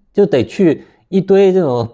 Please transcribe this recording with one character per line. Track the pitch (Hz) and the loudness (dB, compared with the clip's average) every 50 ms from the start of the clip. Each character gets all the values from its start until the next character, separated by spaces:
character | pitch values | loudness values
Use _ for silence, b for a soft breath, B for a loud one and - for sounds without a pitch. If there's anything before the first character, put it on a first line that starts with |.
| _ _ - | _ _ -2
就 | 208 202 | -2 0
得 | - - 127 107 | 0 0 -2 -2
去 | - - - 190 160 131 B B B B B B - | -4 -4 0 0 0 0 B B B B B B -4
一 | 185 190 | -4 -4
堆 | 185 190 196 196 202 190 185 | 0 2 2 4 4 2 2
这 | 190 | 0
种 | 170 139 123 120 113 113 | 0 0 -2 -4 -4 -6